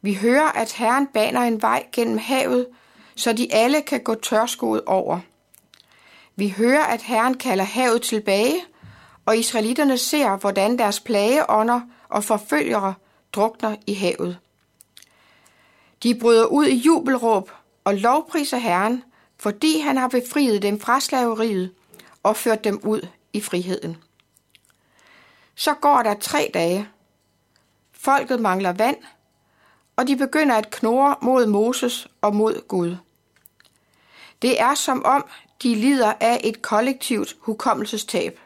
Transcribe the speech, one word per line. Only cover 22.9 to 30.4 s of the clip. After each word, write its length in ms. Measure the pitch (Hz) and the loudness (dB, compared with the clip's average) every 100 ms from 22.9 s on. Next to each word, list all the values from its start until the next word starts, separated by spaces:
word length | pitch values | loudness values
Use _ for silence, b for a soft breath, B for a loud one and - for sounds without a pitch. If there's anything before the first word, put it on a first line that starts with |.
| 214 175 _ _ | -4 -4 _ _
i 80 | 208 | -8
friheden. 560 | 208 180 180 185 165 165 _ _ _ _ _ _ _ b b b b b b b b b | -4 -6 -4 -6 -8 -14 _ _ _ _ _ _ _ b b b b b b b b b
Så 180 | - | -2
går 280 | 294 285 277 | 0 4 4
der 120 | 220 | 2
tre 380 | 208 - - - | -2 -2 -2 -2
dage. 360 | - 170 180 208 _ _ _ _ _ _ _ _ _ _ | 0 0 -2 -6 _ _ _ _ _ _ _ _ _ _
Folket 480 | _ - 277 262 254 | _ 0 0 0 -2
mangler 340 | 214 185 190 | 0 0 -2
vand, 240 | 180 226 294 B B _ _ _ _ _ _ _ - | 0 0 -2 B B _ _ _ _ _ _ _ -4
og 120 | 254 | -2
de 80 | 269 | 0
begynder 400 | 269 302 | 0 0